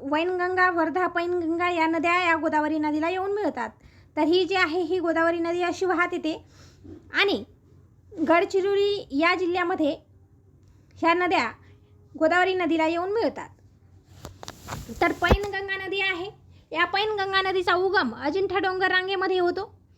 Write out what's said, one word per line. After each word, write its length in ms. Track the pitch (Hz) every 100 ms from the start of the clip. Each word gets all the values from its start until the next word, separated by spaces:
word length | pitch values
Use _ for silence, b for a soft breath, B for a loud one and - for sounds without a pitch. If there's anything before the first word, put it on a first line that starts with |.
वैनगंगा, 720 | 277 302 349 359 359 370 370
वर्धा, 360 | 339 330 311 349
पैनगंगा 600 | 349 349 359 330 339 349
या 180 | 349 330
नद्या 380 | 330 339 359 349
या 100 | 330
गोदावरी 440 | 311 302 302 311
नदीला 300 | 302 302 320
येऊन 220 | 370 392
मिळतात. 380 | 403 359 254 220 - b b b -
तर 40 |
ही 240 | 302 359 339
जी 100 | 370
आहे 260 | 349 330
ही 180 | 320 370
गोदावरी 400 | 339 330 330 339
नदी 220 | 339 349
अशी 240 | 349 - 370
वाहत 220 | 339 349
येते 340 | 349 311 320 b b b b - - -
आणि 300 | 285 392 247 214 - _ - - _ - 392 311
गडचिरोली 800 | 330 370 392 381 403 403 403 -
या 240 | 277 330 370
जिल्ह्यामध्ये 600 | 359 359 349 370 302 320 - - _ _ _ _ - - _ -
ह्या 180 | 320
नद्या 380 | 339 359 330 233 - b b b - - -
गोदावरी 340 | 311 349 370
नदीला 340 | 370 339 330 320
येऊन 240 | 339 359
मिळतात. 380 | 427 330 - - - - - - - - - - - - - - - - 233
तर 100 | 339
पैनगंगा 760 | - 349 381 403 392 392 392 381
नदी 140 | 392
आहे, 300 | 381 359 381 - - b b
या 140 | 311 349
पैनगंगा 560 | 392 427 415 392 381
नदीचा 320 | 381 370 359
उगम 420 | 359 370 392 269 233
अजिंठा 440 | 269 339 392 370
डोंगर 280 | 381 370 370
रांगेमध्ये 520 | 370 370 392 370 370
होतो. 400 | 349 349 415 - _